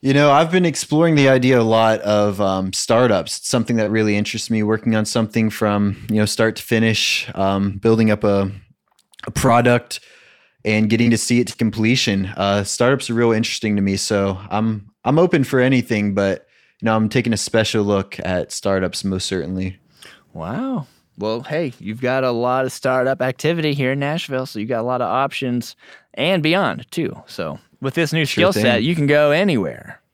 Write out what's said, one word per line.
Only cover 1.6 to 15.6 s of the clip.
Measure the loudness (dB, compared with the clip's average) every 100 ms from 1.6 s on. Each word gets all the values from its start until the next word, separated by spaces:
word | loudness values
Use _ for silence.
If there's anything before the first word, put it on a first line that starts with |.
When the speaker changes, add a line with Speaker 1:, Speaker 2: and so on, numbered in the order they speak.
Speaker 1:
lot | 4 4 4 2
of, | 2 2 2 0
um, | 0 0 -2
startups. | -6 0 4 4 2 -2 -8
It's | -2
something | -2 0 0
that | 0
really | 2 2 0
interests | -2 -6 -4
me, | -2
working | 0 0 0 0
on | 0
something | -2 -2 0 -2
from, | 0 0 0 0 -4 -4
you | 0
know, | 0
start | 2 0 -2
to |
finish, | -2 2 2 0 -2 -4 -6 -2
um, | -2 0 -2 0
building | 2 4 4
up | 2
a | 0 0 -2 -6 _ _ _ _ _ _ -10
a |
product | -2 2 4 4 2 0 -16 -16 -20 _ _ _ _
and | -2 0 2
getting | 2 2
to | 2
see | 2 0
it | 0
to | -2
completion. | -4 0 0 2 0 -2 -4
Uh, | -2 0 0
startups | -2 0 2 2 -2
are |
real | 0 2
interesting | 2 -2 -4 -2 0
to |
me, | 0 -2
so | -2 0 0 -4 -6
I'm, | -4 -2 -4 -10 _
I'm | 0 2
open | 4 2
for | 2
anything, | 2